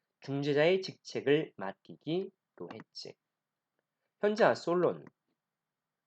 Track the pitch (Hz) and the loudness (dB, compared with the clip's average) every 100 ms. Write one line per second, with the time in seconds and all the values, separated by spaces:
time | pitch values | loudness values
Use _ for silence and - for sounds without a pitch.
0 | _ _ - 139 143 143 156 190 185 - | _ _ -8 -4 0 2 4 2 -2 -12
1 | - 117 107 147 160 - 98 - - 85 | -10 -4 2 2 0 -8 -10 -10 -18 -14
2 | - 170 196 - _ - 90 110 - - | -6 -4 -6 -12 _ -16 -14 -14 -16 -16
3 | - - _ _ _ _ _ _ _ _ | -16 -18 _ _ _ _ _ _ _ _
4 | _ _ 202 214 180 113 - 175 165 85 | _ _ 0 4 4 4 0 2 2 0
5 | 73 - _ _ _ _ _ _ _ _ | -8 -20 _ _ _ _ _ _ _ _